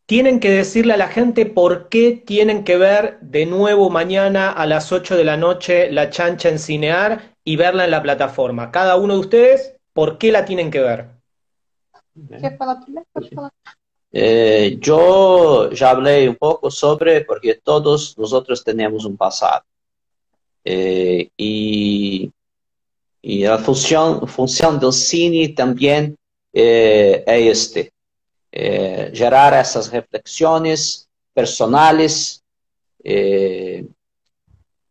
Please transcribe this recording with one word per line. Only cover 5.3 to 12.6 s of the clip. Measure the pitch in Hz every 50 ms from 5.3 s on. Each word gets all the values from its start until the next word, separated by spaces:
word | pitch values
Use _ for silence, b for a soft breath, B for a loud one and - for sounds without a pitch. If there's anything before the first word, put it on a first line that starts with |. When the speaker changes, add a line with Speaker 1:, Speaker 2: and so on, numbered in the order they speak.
| 151
Speaker 1:
noche | 156 170 175 180 180 - 180 175 175 180 147
La | 143 147 151 151
Chancha | - - 175 175 175 165 - 170
en | 160 151
Cinear | 156 - 151 151 151 151 170 180 202 214 226 220 - - _ _ _
y | 156 156
verla | 147 170 180 185 190 180
en | 170
la | 160 151 143
plataforma. | 143 139 139 139 127 - - 127 123 120 117 117 113
Cada | - 175 185 185 180
uno | 185 202 202 202
de | 190
ustedes, | - - 233 233 247 262 269 262 - - - _ _ _ _
¿por | 156 156 - -
qué | - 220 220
la | 220 202 -
tienen | 190 190 180 165 156
que | - 139
ver? | 131 120 113 113 - - _ _ _ _ _ _ _ _ _ _ _ _ _ _ _ _ _ _ _ _ _ 160 147 -
Speaker 2:
¿Quieres | - - - 269 277
hablar | -